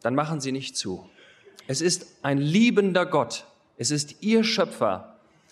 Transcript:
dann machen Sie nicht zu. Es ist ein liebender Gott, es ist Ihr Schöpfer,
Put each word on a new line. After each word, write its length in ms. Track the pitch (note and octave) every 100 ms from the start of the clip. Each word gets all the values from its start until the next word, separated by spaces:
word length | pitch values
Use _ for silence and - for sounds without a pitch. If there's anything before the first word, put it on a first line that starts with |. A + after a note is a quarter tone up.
dann 140 | A2+ C3
machen 240 | D3+ D#3+
Sie 140 | C3+
nicht 240 | C3+ C3 -
zu. 320 | G#2 F#2 - - - _ - - -
Es 140 | C3+
ist 420 | E3+ F3 - _
ein 140 | C#3+ C#3
liebender 680 | D3 F#3+ A#3 G3 G3 F3+ F3
Gott, 400 | D3+ A#2 - - _ _ -
es 160 | B2
ist 320 | D3 - -
Ihr 220 | G3+ A3+ A3
Schöpfer, 720 | G#3+ E3+ - A2+ F#2 - - _ _ _